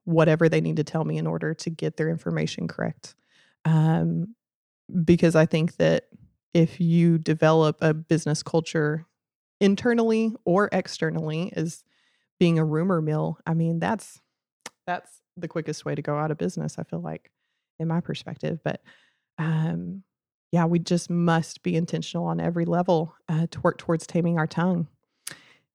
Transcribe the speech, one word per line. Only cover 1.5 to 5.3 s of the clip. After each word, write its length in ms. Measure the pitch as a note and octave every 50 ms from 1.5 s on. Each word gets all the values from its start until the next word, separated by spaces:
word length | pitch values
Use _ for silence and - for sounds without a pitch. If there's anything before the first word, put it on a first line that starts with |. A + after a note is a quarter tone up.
| E3
to 160 | - - F3
get 260 | E3 - D#3+ D#3 - -
their 100 | D#3 D#3+
information 600 | E3 E3 - F3 E3 D#3 - D#3+ - - - -
correct. 480 | - - - - - _ - - - _ _ _ _ _ _ _ _ _ -
Um, 680 | D#3+ D#3+ D#3 D#3 D#3+ D#3+ E3+ E3 E3 E3 E3 E3+ G#3+ A#3 _ _ _ _ _ _ _ _ _ _ - - F#3 E3
because 320 | D#3+ F3 E3+ F3+ E3